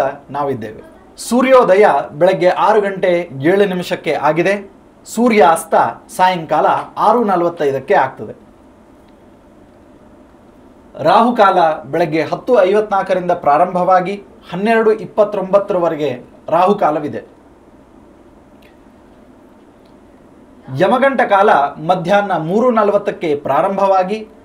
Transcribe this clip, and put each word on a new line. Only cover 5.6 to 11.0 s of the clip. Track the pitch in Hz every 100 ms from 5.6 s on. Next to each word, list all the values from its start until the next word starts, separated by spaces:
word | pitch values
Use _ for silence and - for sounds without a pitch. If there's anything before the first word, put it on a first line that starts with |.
| - 196 120 - - -
ಸಾಯಂಕಾಲ | 185 175 156 151 165 - - -
ಆರು | 190 240
ನಲವತ್ತೈದಕ್ಕೆ | 208 180 170 170 143 135 131
ಆಗ್ತದೆ. | 185 131 - 135 - - _ - _ _ - - - - - _ - - - - - - - - - - - - - - -